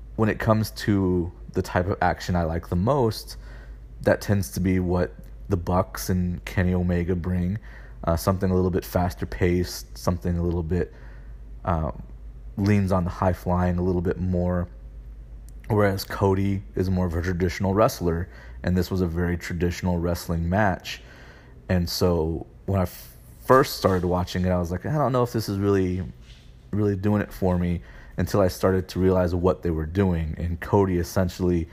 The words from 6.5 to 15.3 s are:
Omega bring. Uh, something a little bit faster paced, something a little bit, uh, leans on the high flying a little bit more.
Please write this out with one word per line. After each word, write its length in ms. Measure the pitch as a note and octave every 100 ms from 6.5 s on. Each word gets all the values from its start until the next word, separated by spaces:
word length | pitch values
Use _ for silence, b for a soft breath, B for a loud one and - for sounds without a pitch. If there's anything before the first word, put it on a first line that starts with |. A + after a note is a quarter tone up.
| - F2+
Omega 400 | F#2 F2 F2 E2+
bring. 440 | F2+ F2+ F2+ F2+ G#2 B B B B
Uh, 120 | - E2
something 340 | - F#2 F#2+
a 40 |
little 160 | F#2 F#2
bit 140 | F2
faster 420 | - F#2 F2+ - F2+
paced, 720 | - F2+ F2+ F2 - - -
something 420 | - F2 F2+ E2+
a 40 |
little 200 | F2 F2
bit, 300 | D#2+ F2 - B B B B B B -
uh, 280 | - D#2+ D2 - - - - - - -
leans 340 | G2+ G#2 F#2+
on 140 | F#2
the 60 | F2
high 220 | - F#2+
flying 460 | F2 F2+ F2 F2+ F2
a 40 |
little 180 | F#2 F2
bit 180 | F2+ -
more. 480 | F#2 F2+ F2+ F2+ F2 - - - - - -